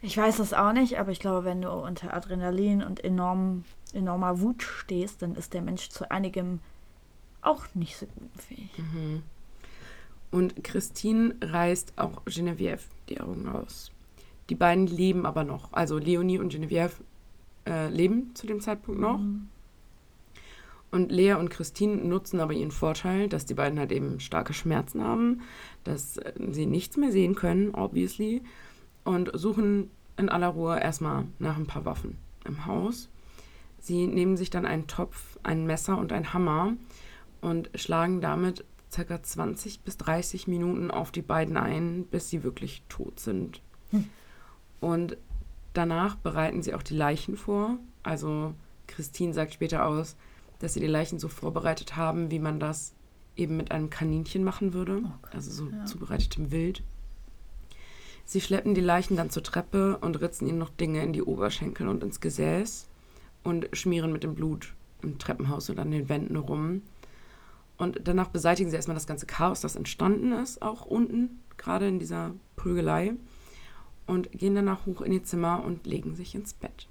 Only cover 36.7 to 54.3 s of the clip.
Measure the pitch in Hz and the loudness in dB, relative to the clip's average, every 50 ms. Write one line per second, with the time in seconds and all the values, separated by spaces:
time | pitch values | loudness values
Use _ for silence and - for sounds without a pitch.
36.7 | 233 240 - - - - - - - - - - - - - 170 170 165 165 - | 0 -2 -6 -14 -16 -18 -18 -18 -18 -18 -20 -20 -16 -6 -2 -2 0 0 -2 -4
37.7 | - - - - 165 165 165 175 185 180 160 151 147 165 180 185 180 - - - | -8 -8 -2 0 2 2 4 4 2 2 2 0 2 2 2 2 0 -2 -10 -16
38.7 | - - - - - - 175 - 175 170 - - - 170 165 - 160 - - 214 | -18 -20 -16 -6 -4 -4 -2 -2 -4 -6 -6 -6 -4 -2 0 -2 -2 -4 -6 -10
39.7 | 202 - - 190 190 - - 160 160 170 175 - - 180 - - 180 170 170 175 | -10 -10 -10 -10 -8 -6 -2 0 0 0 0 -2 -6 -4 -2 -2 0 2 2 0
40.7 | 180 - 175 175 - - 170 - - 170 156 - - 160 160 160 160 131 120 - | 0 0 -2 -2 -2 -2 -2 -2 -4 -6 -2 0 0 2 2 2 2 0 2 2
41.7 | - 156 170 170 170 180 180 - - 175 170 - - 160 131 127 120 - - 135 | 0 0 0 0 -2 -4 -4 -2 -4 -4 -4 -2 -4 -2 -2 -2 -4 -4 -8 -8
42.7 | 135 - - - - - - - - - - 117 101 92 90 80 82 - - - | -8 -12 -14 -14 -8 -8 -8 -8 -8 -8 -4 -2 -2 -2 -2 -4 -8 -14 -18 -20
43.7 | - - - - - 208 202 - - - - - - - - - - - - - | -20 -20 -6 0 2 2 2 0 -6 -18 -20 -20 -20 -20 -20 -20 -20 -20 -20 -20
44.7 | - - - 170 170 165 175 165 - - - - - - - - - - - - | -10 -4 0 0 2 2 0 -2 -4 -8 -8 -6 -6 -6 -6 -8 -14 -16 -16 -4
45.7 | - 180 170 165 165 165 185 202 202 - - 165 156 160 160 160 - 180 156 - | 0 2 2 2 4 4 2 2 0 -2 -4 -2 0 2 2 2 0 0 -2 -2
46.7 | - - - - 151 156 151 147 151 147 - - 202 - - - 202 202 208 220 | -4 -4 -4 -2 0 2 4 4 2 0 -2 -6 -6 -4 -2 0 2 2 2 2
47.7 | 247 247 240 - - - - - 160 143 147 156 151 151 151 156 156 156 - - | 0 -2 -4 -14 -20 -8 -4 -4 -4 -2 -2 -2 -2 -2 -2 -4 -6 -8 -14 -20
48.7 | - - - - - - 156 147 - - 180 170 156 156 156 151 - - 165 160 | -20 -20 -20 -16 -12 -10 -10 -10 -4 -2 -2 0 2 0 -2 -2 -2 -4 -2 0
49.7 | 160 156 - 156 151 156 160 156 - - - - - - - - - - - 165 | 2 2 4 4 2 0 -2 -4 -10 -16 -20 -20 -20 -20 -20 -20 -10 -6 -4 -2
50.7 | - 151 - 156 156 156 165 165 - 160 156 160 - - - 160 151 160 - 165 | -2 0 2 2 4 2 2 0 -2 -6 -6 -6 -8 -4 -6 -2 -2 0 0 0
51.7 | 160 - - - - 156 165 160 160 170 170 156 160 160 156 156 156 151 151 151 | 0 0 -4 -8 -4 -2 0 0 0 0 0 0 0 0 0 0 0 0 -2 -2
52.7 | 156 151 - - - - - - - - - - - - 175 151 160 160 - - | -2 -4 -8 -12 -14 -18 -20 -20 -20 -20 -20 -14 -4 -2 0 0 0 -2 0 0
53.7 | - 156 156 156 156 - 160 160 156 156 160 - | 0 0 -2 -2 -2 -2 0 2 2 0 0 -2